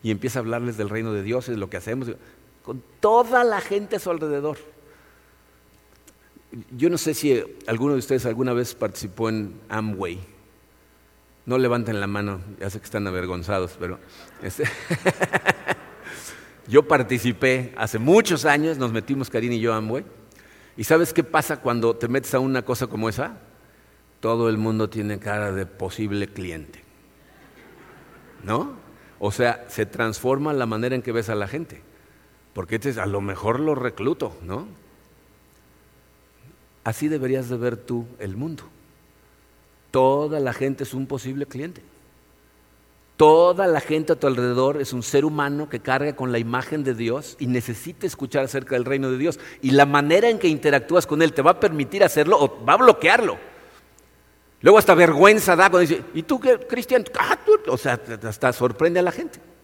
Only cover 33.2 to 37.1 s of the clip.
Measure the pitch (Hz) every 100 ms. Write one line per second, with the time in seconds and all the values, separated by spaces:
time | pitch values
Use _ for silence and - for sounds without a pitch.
33.2 | 98 92 104 120 156 139 123 - 113 165
34.2 | 131 - 85 101 208 175 _ _ _ _
35.2 | _ _ _ _ _ _ _ _ _ _
36.2 | _ _ 135 _ _ _ 117 110 151